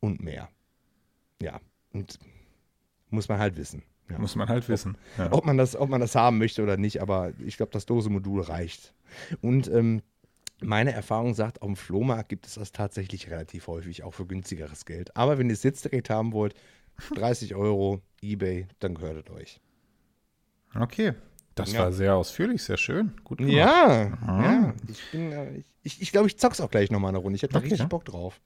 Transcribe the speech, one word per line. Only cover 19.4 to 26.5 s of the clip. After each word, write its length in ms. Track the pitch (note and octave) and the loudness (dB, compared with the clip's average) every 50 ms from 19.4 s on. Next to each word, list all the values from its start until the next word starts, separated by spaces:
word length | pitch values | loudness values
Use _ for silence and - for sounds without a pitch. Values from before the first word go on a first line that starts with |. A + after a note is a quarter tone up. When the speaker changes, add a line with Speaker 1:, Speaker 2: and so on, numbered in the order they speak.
| C#2+ - - _ _ _ _ _ _ _ _ _ _ _ _ _ _ _ _ _ _ _ _ _ _ _ - | -18 -20 -20 _ _ _ _ _ _ _ _ _ _ _ _ _ _ _ _ _ _ _ _ _ _ _ -4
Speaker 2:
Okay, 380 | G#2+ A2+ A#2 - - A3 G#3 B2+ - - - _ _ - _ _ | -4 -4 -4 -2 0 0 0 0 -4 -10 -20 _ _ -20 _ _
das 180 | - F#2 F#2 G#2 | -6 -6 -4 0
Speaker 1:
Ja. 120 | A#2 F#2+ | 2 2
Speaker 2:
war 80 | F2+ F#2 | 2 2
sehr 240 | F#2 G2 G2 G2 | 2 4 4 4
ausführlich, 480 | F#2 F2 - - - D#3+ A3 B3 G3+ - | 4 4 0 -2 -2 -2 0 0 -2 -2
sehr 140 | - - - | -4 -2 -2
schön, 340 | - - C3 F3 A3 G#3 - - - | 0 0 0 0 0 -2 -2 -8 -12
gut 160 | - - - | -12 -6 -2
gemacht. 160 | B2 C#3 C#3+ | 2 4 6
Speaker 1:
Ja, 640 | C#3+ D#3+ A3+ D4+ F4 E4+ B3+ D3 A2+ G#2+ G#2 G2+ - - | 8 8 8 8 10 8 8 8 6 4 2 -2 -4 -2
Speaker 2:
Mhm. 160 | A2+ F#2 F#2 A#2 | 0 2 4 6
Speaker 1:
ja, 320 | F3 A#3 B3+ A3+ D3 A2 - - A2+ | 6 6 6 6 4 2 -4 -8 -12
ich 220 | A2 - - - - | -12 -14 -14 -10 -6
bin, 200 | D#3+ E3 E3 D3 | -6 -6 -4 -6
äh, 260 | D3 C#3+ C3+ C3+ - | -6 -8 -10 -10 -12
ich, 60 | C#3+ _ _ _ _ | -14 _ _ _ _
ich, 200 | D#3 - - G3 | -12 -10 -8 -10
ich 100 | - - | 2 4
glaub, 140 | G3+ G#3+ | 4 4
ich 100 | G#3 - | 4 2
zock's 240 | - - - | 4 2 2